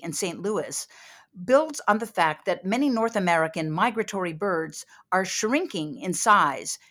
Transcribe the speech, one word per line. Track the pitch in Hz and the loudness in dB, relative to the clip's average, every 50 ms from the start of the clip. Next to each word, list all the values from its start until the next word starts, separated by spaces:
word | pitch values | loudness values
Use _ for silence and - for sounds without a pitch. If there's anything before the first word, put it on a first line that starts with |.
| - | -8
in | 170 - | -8 -6
Saint | - - 185 165 104 | -4 -4 -4 -4 -4
Louis | 170 202 214 190 139 110 147 - - - - - - - - - - _ _ 196 180 | -4 -2 -2 -2 -4 -4 -6 -8 -10 -10 -14 -20 -20 -20 -20 -20 -20 _ _ -10 0
builds | 180 254 277 320 311 294 - - - | 4 4 4 4 4 -4 -4 0 2
on | 208 214 | 2 2
the | 233 | 0
fact | 214 - - 170 156 151 - - | -4 0 2 2 2 2 0 -2
that | - 175 175 - | -2 -2 -2 0
many | 190 214 247 285 285 | -2 0 2 2 2
North | 247 226 226 226 226 | 2 2 0 0 0
American | 214 185 180 170 165 160 160 160 180 160 156 156 | 0 2 2 4 4 2 2 0 -2 -4 -2 0
migratory | 165 202 240 233 226 214 - - 196 185 175 160 | 0 0 0 0 -2 -4 -4 -4 -4 -4 -4 -4
birds | 156 202 202 185 160 160 160 160 - - _ - - - - | -4 -2 -2 0 0 -2 -4 -8 -14 -16 _ -20 -20 -8 -2
are | - 185 190 | 0 0 0
shrinking | 180 - - - 214 247 294 370 302 - 185 151 151 143 - | 0 -2 -2 -2 0 0 0 -2 -2 -4 -6 -6 -6 -8 -8
in | - 185 175 | -4 -4 -4
size | 175 - 233 208 202 170 147 135 - 85 - - - _ - | 0 4 6 6 6 6 2 0 -2 -6 -8 -10 -10 _ -20